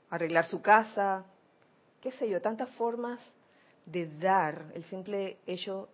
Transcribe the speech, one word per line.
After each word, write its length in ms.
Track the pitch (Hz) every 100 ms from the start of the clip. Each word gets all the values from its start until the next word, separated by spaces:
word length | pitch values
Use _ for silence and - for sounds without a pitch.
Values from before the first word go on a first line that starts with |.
| _
arreglar 360 | 170 165 165 165
su 140 | 185
casa, 640 | - 214 220 - 196 190 185 _ _ _ _ _ _ _
qué 120 | 254
sé 160 | - 226
yo, 120 | 180
tantas 280 | 208 220 254
formas 480 | - 233 233 240 240 - _ _ _ _ _ -
de 200 | 175 165 151
dar, 520 | 185 190 156 156 156
el 100 | 170
simple 540 | 165 190 185 202 190 - -
hecho 420 | 180 202 190 -